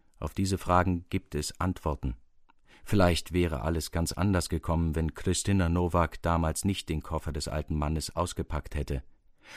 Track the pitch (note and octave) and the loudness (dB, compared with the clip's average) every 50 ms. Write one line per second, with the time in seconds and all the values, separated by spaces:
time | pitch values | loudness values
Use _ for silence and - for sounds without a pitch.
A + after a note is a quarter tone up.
0 | _ _ - - - D3+ - - G2 F#2+ G2 E2+ - - F2+ F2+ F2+ F#2 F2 E2+ | _ _ -12 -8 -8 -6 -2 -2 0 0 0 0 2 4 4 4 6 4 2 0
1 | - - - F#2 - - - D2+ D2+ - - - F2+ F#2 F2 - - D#2+ C#2+ - | -2 -4 -4 -6 -4 -4 -6 -4 -4 -4 -4 -2 -2 -2 -2 -2 -2 -2 -2 -2
2 | - C2 - - - - _ - - - _ _ _ - - - - - - G2+ | -2 -4 -6 -6 -12 -20 _ -20 -20 -20 _ _ _ -20 -20 -12 -4 2 4 6
3 | F2+ F2 E2+ - - - E2 F2+ F2 D#2+ D2+ B1+ - D#2+ E2 D#2 - - - E2+ | 6 6 4 2 0 0 0 2 2 2 0 -2 -2 -2 -2 -2 -2 -4 -2 -2
4 | E2 - - - F2+ G#2 F#2+ F2 - - E2+ D#2 - - E2 E2 E2+ D#2+ D2+ E2 | -2 -2 -2 0 0 2 2 2 0 0 -2 -2 0 0 0 2 2 0 0 0
5 | D#2+ D#2 - - - F#2 F2+ - - G2+ G2 F#2+ F2+ E2 E2+ F2 F2+ E2+ F2+ F2 | 0 -2 -2 -2 -2 0 0 0 2 2 2 4 4 2 2 2 2 2 4 2
6 | E2 - - - - E2+ E2+ E2 D#2+ D#2+ D#2+ - - G2+ F#2+ - - - D#2 D2+ | 2 2 0 -2 -2 0 0 2 2 0 0 0 0 -2 -2 -2 -2 -4 -4 -4
7 | - - E2 D2+ - D#2 D2 D2+ - - - D2+ D2+ - D#2 D2+ D2+ D2+ D#2+ D2+ | -4 -4 -6 -6 -4 -4 -6 -6 -4 -4 -4 -4 -4 -2 -2 0 0 0 0 -2
8 | - - - E2 F2 - - - D#2+ - - D2 - - - D2+ C#2+ - C#2+ C#2 | -4 -4 -4 -4 -4 -2 -4 -6 -6 -4 -4 -6 -6 -4 -4 -4 -4 -2 -4 -4
9 | - - - _ _ - - _ - - - | -6 -8 -18 _ _ -20 -20 _ -20 -20 -18